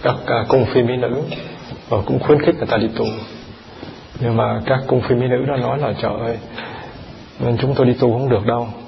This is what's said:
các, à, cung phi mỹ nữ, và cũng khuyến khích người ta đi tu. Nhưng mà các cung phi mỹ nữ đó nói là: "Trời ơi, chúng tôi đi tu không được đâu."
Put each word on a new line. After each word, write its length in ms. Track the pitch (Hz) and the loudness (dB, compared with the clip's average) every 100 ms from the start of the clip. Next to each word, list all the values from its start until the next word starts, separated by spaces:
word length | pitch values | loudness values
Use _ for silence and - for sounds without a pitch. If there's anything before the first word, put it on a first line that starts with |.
các, 140 | 131 135 - | 0 -2 -2
à, 200 | 120 110 | -2 4
cung 180 | 135 113 | 2 4
phi 180 | 131 | 2
mỹ 140 | 120 127 | 2 0
nữ, 260 | 120 127 160 - - - - - - | 0 -2 -4 -8 -10 -14 -14 -16 -2
và 80 | 110 - | -2 0
cũng 140 | 131 | -2
khuyến 220 | - 151 | 4 4
khích 140 | - 165 | 6 2
người 120 | 113 | 0
ta 100 | 113 | 0
đi 100 | 110 113 | 0 0
tu. 100 | 113 110 - - - - - - - - - - | -4 -4 -12 -16 -18 -18 -20 -16 -16 -16 -18 -4
Nhưng 180 | 120 113 | 0 2
mà 240 | 107 113 - | 2 0 0
các 140 | 131 - | 0 2
cung 140 | 127 | 0
phi 140 | - 123 | 2 2
mỹ 120 | 127 | 4
nữ 180 | 123 135 | 2 0
đó 80 | 139 | 0
nói 240 | 120 139 | 0 0
là: 140 | 135 104 | -2 -2
"Trời 100 | 113 107 | -2 -2
ơi, 180 | 117 110 - - - - - - - - - - 120 117 | -4 -6 -8 -12 -12 -12 -14 -16 -18 -18 -20 -4 -2 0
chúng 160 | 135 139 | 0 4
tôi 100 | 123 | 4
đi 80 | |
tu 180 | 123 127 | 4 4
không 180 | 117 135 | 4 2
được 160 | 110 107 | 2 2
đâu." 220 | 120 117 - | 0 -2 -8